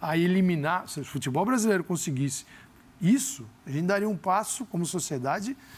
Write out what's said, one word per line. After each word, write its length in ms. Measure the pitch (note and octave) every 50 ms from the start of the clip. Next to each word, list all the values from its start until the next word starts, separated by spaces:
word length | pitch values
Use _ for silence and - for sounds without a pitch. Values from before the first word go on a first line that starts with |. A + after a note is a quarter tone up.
a 160 | - D#3+ D#3+ E3
eliminar. 680 | E3+ F3 F3+ F#3+ F#3+ F#3 F3 D#3 C#3+ D#3 E3+ F3+ - -
Se 100 | - D3+
o 60 | C3+
futebol 400 | - - C#3 - C3+ B2 D3+ F#3+
brasileiro 380 | A3 B3+ B3 G#3+ A3 G3+ F#3 E3
conseguisse 640 | - F3+ D#3+ - - C#3+ B2+ C#3 C#3 C3+ - - - - - - - - - - - - -
isso, 460 | - E3+ A#3 C#4 - - - - A#2 G#2+ - - -
a 40 | -
gente 160 | C3+ D3 E3+
daria 240 | F3+ G3+ G3+ G3+ G#3+
um 80 | G#3 D#3+
passo 480 | - F#3+ F#3 G3+ A3 - - - B3+
como 180 | - - E3+ F3
sociedade 680 | D3 - F3+ - - D#3 C3 B2 C3+ D3+ F3+ F#3+ A#3 C#4 - - - -